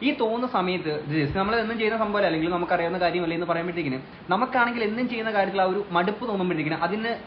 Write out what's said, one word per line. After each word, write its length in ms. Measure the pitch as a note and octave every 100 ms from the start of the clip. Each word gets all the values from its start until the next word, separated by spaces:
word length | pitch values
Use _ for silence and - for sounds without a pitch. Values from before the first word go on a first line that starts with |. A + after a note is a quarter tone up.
ഈ 80 | C4 -
തോന്നുന്ന 240 | A3 A#3 B3
സമയത്ത് 480 | G#3+ F3+ F#3 D3+ D3+ C#3+ D#3
just 200 | C#3 F#3+
നമ്മൾ 200 | G3 A#3
എന്നും 220 | A3 A3+
ചെയ്യുന്ന 200 | A3 A3+
സംഭവമല്ല, 280 | G#3 G#3 F#3+
അല്ലെങ്കിൽ 240 | D#3+ E3+
നമുക്കറിയാവുന്ന 480 | F3+ F3 F3 E3+ F#3
കാര്യമല്ല 360 | F3 F3 E3
എന്ന് 120 | E3 E3+
പറയുമ്പോഴത്തേക്കിന് 540 | E3 F3 E3+ D3 C3 - - -
നമുക്കാണെങ്കിൽ 540 | F#3+ B3+ B3+ A#3+ A#3+
എന്നും 240 | G#3 A3 B3
ചെയ്യുന്ന 220 | A3+ A3
കാര്യത്തിൽ 320 | G#3 F#3+ G3
ആ 20 |
ഒരു 220 | F#3+ F#3+ G3
മടുപ്പ് 380 | F3 F#3 G#3 B3
തോന്നുമ്പോഴത്തേക്കിന് 460 | G3 F3+ D#3+ D3+
അതിന് 380 | D#3+ E3+ G#3+ A3+ A3+